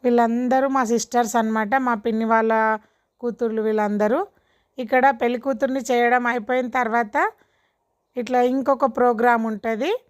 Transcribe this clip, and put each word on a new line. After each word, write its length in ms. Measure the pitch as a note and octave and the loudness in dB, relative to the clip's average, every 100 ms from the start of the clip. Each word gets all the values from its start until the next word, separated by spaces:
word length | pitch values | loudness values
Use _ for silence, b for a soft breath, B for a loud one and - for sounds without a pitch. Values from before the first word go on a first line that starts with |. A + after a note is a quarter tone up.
వీళ్ళందరూ 640 | B3+ A#3+ A#3 A#3 B3 C4 C#4 C4+ | 2 2 2 0 0 0 0 0
మా 60 | A#3+ | 0
సిస్టర్స్ 460 | A#3 - A#3+ A#3 A#3+ | -2 0 -2 0 0
అన్నమాట, 300 | A3 A3 G#3+ C4+ B3+ | 0 -2 0 0 0
మా 60 | A3+ A3 | -2 -2
పిన్ని 200 | A3 A3+ | -2 2
వాళ్ళ 200 | A3+ A3+ A3+ A3 A3 b b b _ | 2 2 2 2 -2 b b b _
కూతుర్లు 400 | A#3+ A3+ A#3 A3 A3 | -8 -4 -4 -2 -2
వీళ్ళందరూ. 520 | G#3+ G#3 G#3 G#3 B3+ G4+ _ _ _ _ - | 0 0 0 0 0 -2 _ _ _ _ -12
ఇక్కడ 200 | B3 B3+ C4 C4 | -2 2 4 2
పెళ్లి 180 | A#3+ B3 C4+ | -2 -2 -4
కూతుర్ని 380 | B3 C4+ C4+ B3+ | -2 -2 -2 -2
చేయడం 360 | A#3+ A#3+ B3 A#3+ | 2 4 2 0
అయిపోయిన 360 | A#3+ G#3 B3+ B3 B3+ | -4 -2 -4 -2 -2
తర్వాత 360 | A#3+ A#3 A#3 C#4+ F#4+ - _ _ _ _ _ _ _ - | 0 -2 -2 -2 -2 -4 _ _ _ _ _ _ _ -10
ఇట్లా 180 | A#3 B3 B3 | -2 0 2
ఇంకొక 400 | C4 C4+ C#4 C4+ A3+ | 0 0 0 0 2
ప్రోగ్రామ్ 460 | B3 A#3 B3 A#3 A3+ | 0 2 2 2 0
ఉంటది. 400 | G#3+ A3+ A3 C#4+ A#4+ _ | -6 -6 -4 -2 -4 _